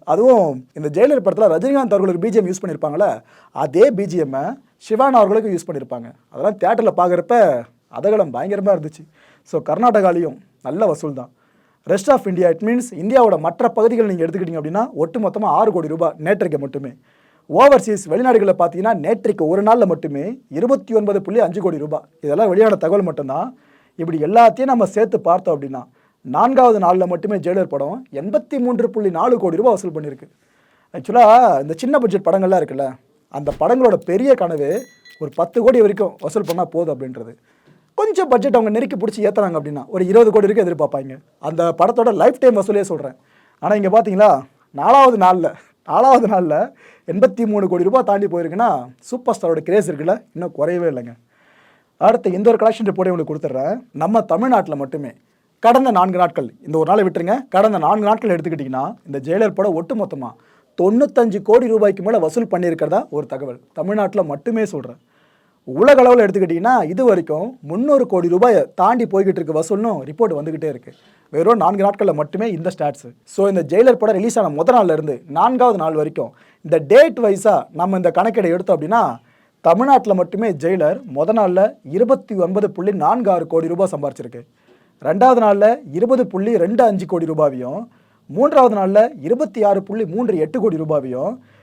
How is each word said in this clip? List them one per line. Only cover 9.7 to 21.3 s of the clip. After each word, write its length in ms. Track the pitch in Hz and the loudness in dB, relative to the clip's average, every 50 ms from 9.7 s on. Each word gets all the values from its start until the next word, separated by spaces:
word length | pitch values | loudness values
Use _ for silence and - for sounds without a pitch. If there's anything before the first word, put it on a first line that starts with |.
| 156 185 240 247 214 214 190 185 170 165 170 147 127 - _ _ _ _ | -2 0 0 2 2 4 2 2 2 0 -4 -4 -8 -12 _ _ _ _
நல்ல 240 | - 127 147 190 220 | -12 -10 -4 -2 -2
வசூல் 280 | 190 151 151 - 151 135 | -2 -2 -4 -8 -10 -10
தான். 160 | 127 120 - _ _ _ _ _ _ _ _ _ _ _ | -12 -14 -16 _ _ _ _ _ _ _ _ _ _ _
Rest 220 | - 185 190 190 294 | -4 -4 -2 2 2
of 100 | 269 - | 2 2
India, 260 | - 202 185 180 180 170 | 2 -4 -2 0 0 0
it 120 | 160 160 208 | 0 0 -2
means 200 | 220 240 247 240 - 190 | -2 -2 -2 -4 -8 -12
இந்தியாவோட 460 | 143 170 214 262 269 233 214 180 156 | -8 -6 0 2 4 4 4 2 0
மற்ற 300 | 156 165 170 - 240 226 | -2 -6 -4 -2 -2 -2
பகுதிகள் 360 | 233 233 214 233 240 226 220 | 0 2 0 2 2 2 0
நீங்க 200 | 202 185 170 165 | -2 0 -2 -4
எடுத்துக்கிட்டீங்க 340 | 165 165 190 185 160 165 156 | -4 -4 -6 -6 -6 -8 -8
அப்படின்னா, 240 | 147 156 170 202 233 302 - 143 | -8 -6 -4 -4 -4 -4 -4 -4
ஒட்டுமொத்தமா 480 | 165 170 247 240 214 180 - 208 214 180 147 175 | -6 -4 -4 -4 -4 -4 -4 -4 -2 0 2 2
ஆறு 120 | 226 220 | 2 2
கோடி 160 | - 180 156 | 0 -2 -4
ரூபாய் 260 | 147 160 165 170 156 - 156 151 | -6 -4 -4 -4 -4 -4 -4 -4
நேற்றைக்கு 340 | 175 208 185 180 175 151 | -2 -2 -2 -2 -4 -4
மட்டுமே. 340 | 143 139 131 127 143 139 123 127 _ _ _ _ _ _ _ _ _ _ - | -6 -8 -8 -10 -12 -12 -12 -16 _ _ _ _ _ _ _ _ _ _ -4
ஓவர்சீஸ் 540 | 151 185 262 285 277 233 190 220 208 190 - 156 | 2 6 6 8 6 6 4 0 -4 -4 -4 -4
வெளிநாடுகளில் 500 | - 214 254 262 233 220 208 196 180 - | -2 0 2 4 4 4 4 2 2 2
பார்த்தீங்கன்னா, 340 | 175 170 175 175 190 226 220 170 143 | 0 -2 -2 -2 -2 -2 -2 -2 -2
நேற்றைக்கு 420 | 180 226 196 - 220 202 208 160 | -2 -2 -2 -2 -4 -2 -2 -2
ஒரு 160 | 151 180 196 208 | 0 0 0 2
நாள்ல 220 | 220 233 247 214 | 2 4 4 4
மட்டுமே 540 | 185 165 - - 156 143 139 151 208 262 269 _ _ | 0 0 -4 -6 -8 -8 -8 -8 -8 -10 -14 _ _
இருபத்தி 440 | 127 156 214 247 269 - 190 - 226 | -6 -4 0 0 0 -2 -2 -2 -2
ஒன்பது 280 | 214 208 202 196 190 | 0 0 0 -2 -2
புள்ளி 180 | 196 190 | -4 -2